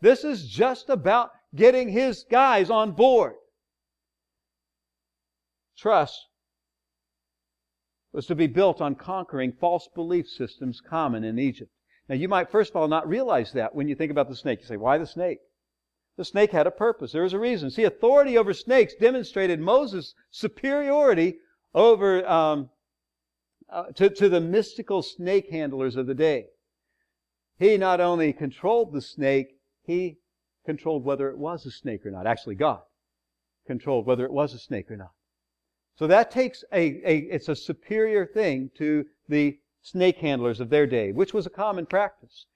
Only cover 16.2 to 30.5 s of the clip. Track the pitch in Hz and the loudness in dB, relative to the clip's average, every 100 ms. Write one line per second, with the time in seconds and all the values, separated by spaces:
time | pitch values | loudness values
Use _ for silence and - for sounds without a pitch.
16.2 | 180 196 208 185 139 - 226 226 131 151 | -8 0 2 4 0 2 -2 -2 -6 -4
17.2 | 180 190 240 226 139 127 214 - 226 277 | -2 -2 -2 -2 -4 0 0 2 4 6
18.2 | 277 233 202 180 - 254 214 - 226 254 | 6 4 2 -2 2 4 4 4 2 2
19.2 | 214 - 190 165 165 262 285 190 147 - | -4 -2 -2 -2 2 2 2 -8 -14 -20
20.2 | _ - 214 - 269 285 285 294 277 190 | _ -8 -8 -6 -4 -2 0 2 4 4
21.2 | 165 165 _ _ _ 160 226 220 196 185 | 0 -2 _ _ _ 4 6 6 2 0
22.2 | 180 165 156 147 135 _ _ _ _ _ | 0 2 2 0 -6 _ _ _ _ _
23.2 | _ _ _ _ _ 175 175 - 196 196 | _ _ _ _ _ -12 -12 2 2 4
24.2 | 202 175 165 196 208 - - 196 175 - | 2 2 2 -2 -2 -8 -4 -4 -4 -8
25.2 | 175 196 190 160 147 135 131 123 127 131 | -2 -2 -2 -8 -6 -4 -6 -4 -6 0
26.2 | 156 139 107 _ _ _ _ _ _ _ | 0 0 -6 _ _ _ _ _ _ _
27.2 | _ _ _ _ 190 208 190 175 175 175 | _ _ _ _ 2 4 2 2 0 0
28.2 | 156 135 147 - 180 233 220 143 - - | -2 -2 -8 -6 -2 0 -2 -6 -10 -4
29.2 | 139 135 135 _ _ _ - 175 185 151 | 0 0 -2 _ _ _ -6 -4 -4 -10
30.2 | _ _ _ | _ _ _